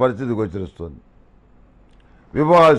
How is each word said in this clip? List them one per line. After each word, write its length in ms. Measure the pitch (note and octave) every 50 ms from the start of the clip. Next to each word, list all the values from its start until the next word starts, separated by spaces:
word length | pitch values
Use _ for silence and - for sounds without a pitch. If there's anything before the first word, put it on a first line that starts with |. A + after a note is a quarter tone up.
పరిస్థితి 300 | B2+ B2+ B2 G2 C3+ B2 A#2+ G#2
గోచరిస్తుంది. 600 | A2 G2 D#2+ G2+ F#2 E2 _ - E2+ E2 C#2+ A#1+ _ _ _ _ _ _ _ _ _ _ _ _ _ _ _ _ _ _ _ _ _ _ _ _ _ _ -
వివాహ 320 | - D3+ D#3 F3 F3 E3 D#3+ D3+